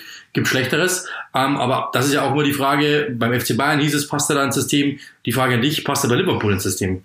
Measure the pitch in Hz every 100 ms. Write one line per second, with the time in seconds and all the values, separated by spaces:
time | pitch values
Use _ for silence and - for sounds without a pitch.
0 | - - - - - 131 127 156 180 185
1 | - - - 131 135 143 127 127 - 123
2 | 139 139 131 143 143 131 139 147 151 147
3 | 143 120 117 123 - 120 143 151 147 143
4 | - 143 - 143 139 139 131 147 143 139
5 | - - - 123 131 120 143 147 - 135
6 | 123 127 185 - 104 98 98 - 95 92